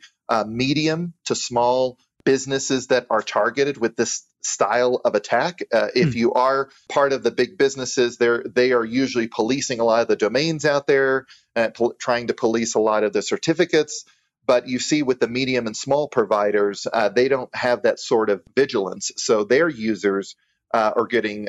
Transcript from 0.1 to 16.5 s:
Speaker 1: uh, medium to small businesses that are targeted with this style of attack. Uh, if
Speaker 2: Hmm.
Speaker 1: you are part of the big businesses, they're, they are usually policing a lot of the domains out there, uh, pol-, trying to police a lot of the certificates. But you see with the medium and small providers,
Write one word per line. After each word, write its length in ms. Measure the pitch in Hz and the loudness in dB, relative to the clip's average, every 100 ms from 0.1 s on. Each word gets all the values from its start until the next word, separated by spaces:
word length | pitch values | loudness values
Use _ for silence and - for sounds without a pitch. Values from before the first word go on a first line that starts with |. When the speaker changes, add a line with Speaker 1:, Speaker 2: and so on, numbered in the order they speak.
| _ - | _ -4
Speaker 1:
uh, 160 | 117 104 | -2 -2
medium 680 | 113 131 151 156 160 175 - - | -2 -2 0 0 -2 -6 -8 -6
to 80 | |
small 640 | 120 - 123 120 127 127 123 _ _ | -6 -2 0 2 2 0 -4 _ _
businesses 640 | - 135 135 135 - 131 117 | 0 0 0 -4 -2 -2 2
that 200 | 127 117 | 0 2
are 100 | 110 | -2
targeted 560 | - 113 110 120 139 139 | -2 0 0 0 -2 0
with 180 | 113 - | -2 -2
this 280 | 113 - - _ | -4 -4 -12 _
style 580 | - - 101 117 123 123 | -8 -2 0 2 2 0
of 100 | 120 | 0
attack. 460 | 107 - 120 160 175 - | 0 0 0 0 -6 -2
Uh, 160 | 113 107 | 0 0
if 180 | 123 143 | 2 0
Speaker 2:
Hmm. 60 | 117 | 2
Speaker 1:
you 140 | 117 | 0
are 380 | 123 131 135 135 _ - | 2 2 0 -4 _ -6
part 220 | 147 139 | 0 2
of 100 | 131 | 2
the 80 | 113 | 0
big 280 | - 123 - | 0 -2 0
businesses, 580 | 139 135 127 - 120 117 | 0 0 -4 0 0 2
they're, 260 | 120 117 | 2 2
they 300 | 123 123 127 | 0 2 2
are 120 | 123 | 2
usually 440 | 113 123 131 123 113 | 0 -2 -2 -2 -4
policing 520 | - 110 139 - 120 | -2 -2 -2 -4 0
a 40 | |
lot 160 | 113 113 | 2 2
of 80 | 113 | 2
the 80 | 104 | 2
domains 480 | 104 123 160 156 | 0 0 -2 0
out 220 | 151 143 - | 0 0 2
there, 400 | 139 135 135 131 - _ 117 | 2 2 0 -4 -18 _ -2
uh, 120 | 113 | -2
pol-, 240 | - 117 - | 0 -2 -2
trying 300 | - 120 117 | -2 -2 -2
to 60 | |
police 400 | - 117 113 113 | -2 0 0 0
a 40 | - | 0
lot 240 | 110 107 | 2 2
of 80 | 107 | 2
the 80 | 101 | 0
certificates. 840 | - 101 - 160 180 156 151 - - _ _ _ - | -2 -2 0 0 2 0 0 -6 -16 _ _ _ 0
But 200 | 123 123 | 0 0
you 120 | 127 | -4
see 240 | - 151 | 0 0
with 180 | 131 127 | 0 0
the 80 | 117 | -2
medium 380 | 123 131 127 113 | -2 -2 -2 -4
and 100 | 110 | -6
small 320 | - 139 143 | -2 -2 0
providers, 800 | - 107 107 104 | 0 2 2 2